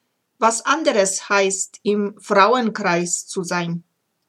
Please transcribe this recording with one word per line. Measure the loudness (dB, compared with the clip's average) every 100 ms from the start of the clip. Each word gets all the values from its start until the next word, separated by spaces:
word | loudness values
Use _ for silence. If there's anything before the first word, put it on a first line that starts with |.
| _ _ _ 0
was | 0 0 0
anderes | 0 2 2 2 -2 -2
heißt, | 2 2 0 -8 -6
im | -2 0 -2 -6
Frauenkreis | 0 4 4 4 0 -2 -2 -2 -2 -6 -6
zu | -8
sein. | -4 -4 -4 -6 -10 _ _ _